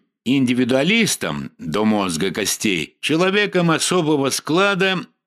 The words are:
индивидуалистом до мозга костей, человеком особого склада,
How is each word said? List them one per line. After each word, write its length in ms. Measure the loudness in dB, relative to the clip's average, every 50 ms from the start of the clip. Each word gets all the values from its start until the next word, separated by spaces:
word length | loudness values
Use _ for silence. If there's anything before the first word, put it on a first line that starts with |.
| _ _ _ _ -2
индивидуалистом 1300 | 0 0 2 2 2 2 2 2 2 2 2 2 2 2 2 2 0 -2 -4 -4 -6 -6 -6 -8 -12 _
до 280 | -12 -8 -4 -2 0 2
мозга 460 | 2 2 2 0 -2 -2 -2 -2 -2
костей, 680 | -2 -2 -4 -4 -4 -2 0 0 0 0 -4 -6 _ _
человеком 720 | -4 -2 0 0 0 0 0 0 0 0 0 0 2 2
особого 600 | 2 0 0 0 0 2 2 2 2 2 0 0
склада, 680 | -2 -4 -4 -2 0 2 2 2 2 0 0 0 -2 -2 -6 -12 _ _ _